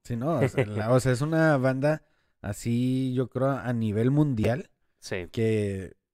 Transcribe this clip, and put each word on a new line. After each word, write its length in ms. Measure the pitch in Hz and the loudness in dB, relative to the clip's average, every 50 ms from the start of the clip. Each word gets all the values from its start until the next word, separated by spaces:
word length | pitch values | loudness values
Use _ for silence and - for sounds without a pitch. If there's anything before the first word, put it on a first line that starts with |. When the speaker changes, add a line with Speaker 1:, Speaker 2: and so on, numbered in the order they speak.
| - | -12
Speaker 1:
Sí, 120 | - 120 | -8 -6
no, 240 | 113 123 160 170 131 | -4 -2 -2 0 0
o 80 | 135 | 0
sea, 180 | 127 - 139 127 | 0 0 -2 -4
Speaker 2:
<laughs> 220 | 104 107 107 107 | -2 -2 -4 0
Speaker 1:
la, 40 | 113 | 2
o 80 | 127 127 | 2 2
sea, 120 | - 131 | 2 2
es 100 | 123 113 | 0 0
una 360 | 147 156 165 160 160 160 147 | 0 0 2 4 4 4 4
banda 460 | 131 127 131 131 135 139 151 156 151 - _ _ _ _ _ _ _ | 4 2 2 0 2 0 0 0 -2 -6 _ _ _ _ _ _ _
así, 720 | - 101 104 - - 117 117 120 127 127 131 131 131 131 123 | -10 -10 -8 -6 -4 -2 0 0 0 0 0 -2 -2 -2 -2
yo 160 | 131 127 110 | -2 -2 -2
creo, 200 | - 123 131 135 | -2 -2 -2 0
a 240 | 139 123 92 123 120 | -2 -2 -4 -4 -2
nivel 380 | 113 113 107 101 110 117 131 | -2 0 0 0 2 2 2
mundial, 580 | 143 147 151 143 127 107 101 110 117 175 - _ _ _ _ _ _ _ | 4 4 2 2 2 2 2 0 0 -2 -4 _ _ _ _ _ _ _
Speaker 2:
Sí. 280 | - - 107 92 87 - | -12 -8 -8 -8 -8 -6
Speaker 1:
que 640 | - 117 110 110 110 107 104 101 98 95 92 - - _ _ _ | -2 0 0 2 2 0 0 -2 -4 -6 -8 -12 -16 _ _ _